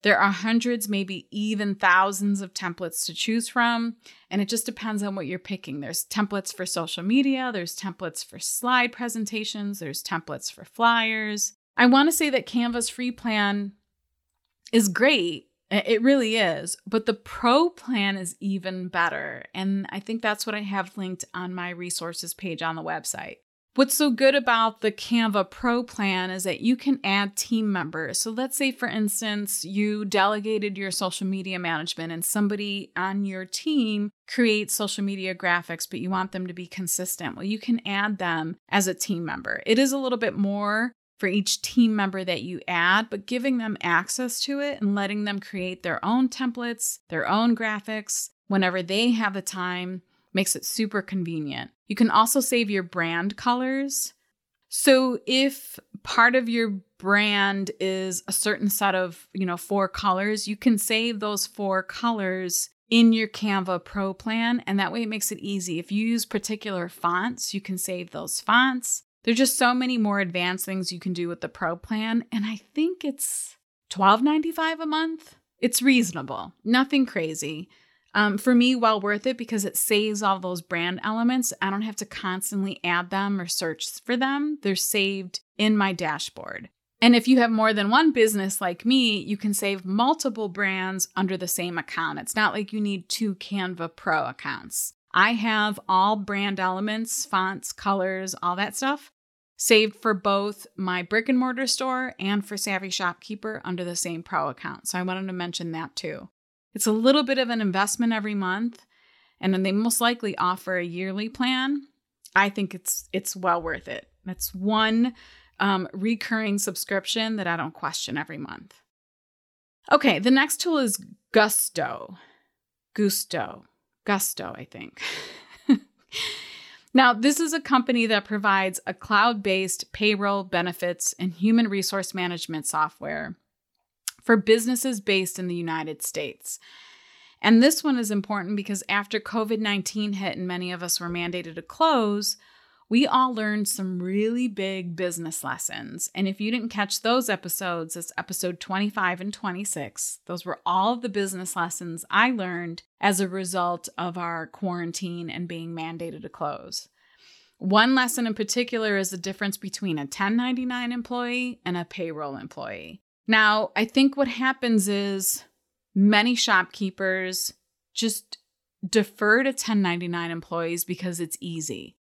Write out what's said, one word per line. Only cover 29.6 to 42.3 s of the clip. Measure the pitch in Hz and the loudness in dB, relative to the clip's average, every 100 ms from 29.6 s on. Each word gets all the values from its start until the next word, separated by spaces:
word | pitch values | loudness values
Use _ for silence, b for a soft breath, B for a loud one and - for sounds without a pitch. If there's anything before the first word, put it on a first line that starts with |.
you | 160 196 208 208 | -4 0 0 0
delegated | 208 202 196 214 208 220 208 190 | 0 2 2 2 -2 -2 -2 -4
your | 196 | -6
social | 185 190 - 196 | -4 -4 -2 -4
media | 190 185 185 | -4 -4 -6
management | 175 165 170 - 165 | -2 -4 -4 -6 -6
and | 165 170 | -6 -4
somebody | 214 202 208 208 202 190 - | 0 0 0 -4 -6 -6 -4
on | 185 196 196 | -2 -2 -2
your | 190 185 | -4 -8
team | - - 302 226 214 208 _ - | -6 0 2 2 0 -2 _ -10
creates | - 240 214 208 | 2 4 4 0
social | - 202 - | -2 -2 -2
media | 196 196 185 185 | -4 -2 -6 -2
graphics, | 185 175 170 165 - | 2 2 0 -8 -8
but | 151 | -6
you | 175 | -2
want | 190 190 | -2 -2
them | 190 185 | -4 -8
to | 175 | -10
be | 180 | -12
consistent. | - 180 - 180 - 160 - | -8 -4 -4 -4 -6 -6 -4
Well, | 196 | -4
you | 214 | -4
can | - 233 - | 0 0 0
add | 202 208 202 | -2 0 0
them | 180 165 160 175 _ | 0 0 -2 -8 _
as | 196 190 | 2 2
a | - | -2
team | - 175 | -4 -4
member. | 165 143 - - - | -4 -6 -6 -6 2
It | 226 | 4
is | 269 | 4
a | 277 | 2
little | 262 247 | -2 0
bit | 220 - | -2 0
more | 196 202 208 214 240 - _ _ | 0 0 0 0 -2 -6 _ _
for | 196 | 0
each | 202 196 - | 0 0 -2
team | - - 226 214 | 0 4 4 4
member | 196 190 | 0 -2
that | 185 | -4